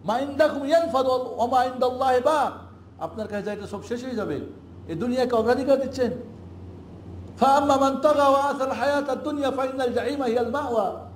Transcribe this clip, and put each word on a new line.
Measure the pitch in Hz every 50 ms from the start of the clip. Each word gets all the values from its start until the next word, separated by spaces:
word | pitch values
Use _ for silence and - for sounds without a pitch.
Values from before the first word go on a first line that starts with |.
| -
মা | 180 220 254
ইনদাকুম | 277 285 277 269 311 302 - 277 277
ইয়ানফাদু | 269 320 339 339 - - 254 262 262
ওয়া | 254 247 254 - - - 226
মা | 240 262 254 247
ইনদাল্লাহি | 262 262 247 254 254 247 247 269 262 254 254
বাক।" | 247 294 311 294 254 196 - - - - - - - - - -
আপনার | 160 - - 220 214 202
কাছে | 208 208
যা, | 185 208
এটা | 208 208 202
সব | 196 208 196 -
শেষ | - 233 240 247
হয়ে | 262 247
যাবে। | 214 196 160 147 127 - - - - - - - - - -
এই | 165
দুনিয়াকে | 160 233 247 247 262 247 247 240
অগ্রাধিকার | 220 220 233 247 269 269 277 269 262
দিচ্ছেন। | 277 262 - 262 247 220 - - - - - - - - - - - - - - - - - - - - - - - - - -
"ফা | -
আম্মা | 269 277 294 285 285 277
মান | 269 269 269 269
তাগা | 262 277 302 294 285 285 269
ওয়া | 269 277
আসাল | 277 285 277 277 262 220
হায়াতাদ | - 214 247 285 285 285 - 262 254 - -
দুনিয়া | 302 294 285 277 262
ফা | 262 254 262
ইন্নাল | 262 262 269 254 240
জাহিমা | - 240 208 247 294 285 262
হিয়াল | 233 220 247 233 233
মাওয়া।" | - 294 - - 233 220 196 180 - - - - -